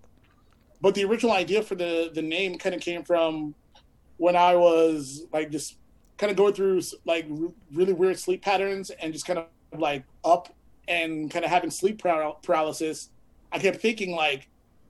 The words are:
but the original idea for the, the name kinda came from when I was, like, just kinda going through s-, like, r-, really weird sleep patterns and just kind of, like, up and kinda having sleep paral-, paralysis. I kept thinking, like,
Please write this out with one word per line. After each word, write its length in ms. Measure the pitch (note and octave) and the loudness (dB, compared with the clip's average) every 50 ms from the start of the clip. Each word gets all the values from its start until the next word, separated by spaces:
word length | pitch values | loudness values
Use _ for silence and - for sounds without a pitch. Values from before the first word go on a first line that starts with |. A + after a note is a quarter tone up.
| - - _ _ _ _ _ _ _ _ _ _ _ _ _ _ | -20 -20 _ _ _ _ _ _ _ _ _ _ _ _ _ _
but 140 | - G3 F#3+ | 2 2 4
the 100 | G3+ G3 | 2 0
original 260 | F#3+ A3+ - A#3+ A3+ G#3 | 0 0 2 2 2 2
idea 300 | F#3+ F3 D3+ G3 G#3+ G#3+ | 2 2 2 0 0 0
for 120 | - G3+ | -2 -4
the, 360 | F3+ F3 E3+ E3 E3 E3 E3 D3+ | -4 -4 -2 0 -2 -2 -2 -4
the 80 | D#3+ | -6
name 360 | D#3+ D#3 D#3+ F3+ G3 F#3 F3 | -4 -2 -2 -2 -2 -4 -4
kinda 200 | E3 - F#3+ F3+ | -4 -4 -4 -4
came 260 | D#3+ - F3 F3 E3+ E3 | -4 -6 -6 -6 -6 -2
from 520 | - F3 E3 E3 D#3+ D#3+ D#3 D3+ D3+ D3 - _ _ _ - _ _ _ _ _ _ - | 0 2 2 2 2 0 -4 -6 -8 -8 -12 _ _ _ -20 _ _ _ _ _ _ -6
when 180 | - E3 F3 F3 | 0 2 4 6
I 200 | F3 F3 F3+ F3+ | 6 6 6 8
was, 680 | F3 F3 F3 E3 E3 E3 E3 D#3 D3+ C#3 C3 C#3 D3 E3+ - | 8 8 6 6 6 4 4 2 -2 -6 -10 -14 -16 -12 -6
like, 180 | - D#3 D#3+ D3 | -6 -4 -4 -4
just 280 | D3+ D3 - - - _ _ _ _ _ _ _ _ | -6 -8 -8 -10 -14 _ _ _ _ _ _ _ _
kinda 180 | - G#3 G#3 G3 | -4 -4 0 2
going 180 | F#3 G3+ G#3 G3+ | 4 4 4 4
through 260 | F#3+ G3 G3 F#3+ F3+ | 2 0 2 2 0
s-, 140 | - - - - _ | -2 -4 -12 -8 _
like, 200 | E3 E3 E3 D#3 D3+ | -2 -2 -2 -2 -6
r-, 220 | D3 D#3 E3 F3 - - _ _ | -6 -6 -6 -6 -8 -14 _ _
really 220 | C#3+ E3 F#3 G3 F#3 | -2 0 2 2 2
weird 260 | D#3 F#3 F#3+ E3+ - | 2 2 2 0 -2
sleep 220 | - F#3 F#3 F#3+ | -2 -4 -4 -2
patterns 480 | - G3 G3 F#3 G3 G3 G3 G3 F#3 G3+ | 0 0 0 2 0 -2 -4 -6 -8 -12
and 240 | F#3 - E3 D#3+ D#3 | -12 -10 -10 -8 -8
just 120 | D3 - | -8 -6
kind 140 | F3 E3+ E3 | -4 -4 -4
of, 80 | E3 - _ _ _ _ E3 D#3 | -6 -8 _ _ _ _ -6 -4
like, 240 | D#3+ D3 C#3+ C#3 - _ _ _ - | -2 -2 -2 -4 -8 _ _ _ 2
up 280 | D#3+ F3 F3 - - - _ _ - - _ _ - | 2 2 2 2 -8 -20 _ _ -20 -20 _ _ -4
and 420 | F3 E3+ E3 D#3+ D#3+ D#3 D#3 D3 | -2 -2 -2 -4 -4 -6 -8 -4
kinda 160 | - F3 E3+ | -4 -2 0
having 240 | D#3 F3 F3+ E3+ D#3+ | 2 2 0 0 -2
sleep 300 | - - F#3 G#3 G#3+ - | -4 -2 -2 -2 -2 0
paral-, 420 | - F3+ E3 D#3 D3+ D3+ D3+ - - | 0 0 0 0 -2 -4 -8 -8 -2
paralysis. 680 | - E3+ D#3+ D#3 D#3 C#3+ - D#3+ D#3 D3+ - - - _ _ _ _ _ _ _ _ | 0 0 0 0 -2 -4 -6 -6 -6 -6 -8 -14 -18 _ _ _ _ _ _ _ _
I 80 | - D3 | -6 -2
kept 200 | D#3 G#3+ - - | 0 0 0 0
thinking, 340 | - A3+ A#3 G#3+ G3 F3+ F3 | -2 -2 -2 -2 -6 -6 -4
like, 360 | E3 D#3 D3+ C#3 C3 - _ _ _ _ _ _ _ _ | -2 -2 -2 -2 -4 -10 _ _ _ _ _ _ _ _